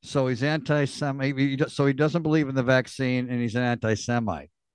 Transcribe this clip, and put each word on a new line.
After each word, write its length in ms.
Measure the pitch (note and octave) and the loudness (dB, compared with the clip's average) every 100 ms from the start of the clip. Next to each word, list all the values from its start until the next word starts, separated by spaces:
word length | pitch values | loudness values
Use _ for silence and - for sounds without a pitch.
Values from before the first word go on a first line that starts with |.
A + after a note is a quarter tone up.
So 240 | - C#3+ C3 | -4 -2 0
he's 140 | B2 | 0
anti-Sem-, 760 | C#3 D#3 - D3 C#3+ - D3 C#3 | 0 -2 0 0 0 -2 -4 -2
he, 120 | C3+ | -2
he 240 | C3+ C#3 C3+ | 0 0 2
do-, 120 | D#3+ | -2
so 180 | - C#3+ | 2 2
he 60 | |
doesn't 300 | C3+ D3+ D#3+ | 4 2 0
believe 260 | D#3 D#3 C#3 | 2 2 2
in 60 | |
the 80 | C3 | 0
vaccine, 680 | B2 C3 B2 - C3 B2+ B2 | 4 4 2 -4 -2 0 -2
and 100 | B2 | -2
he's 140 | A#2+ | -2
an 80 | A#2+ | 0
anti-Semite. 880 | B2 A#2+ A2 G#2+ - A#2+ A2+ D#2+ C#2+ _ _ | 0 0 0 -2 0 -2 -2 -6 -10 _ _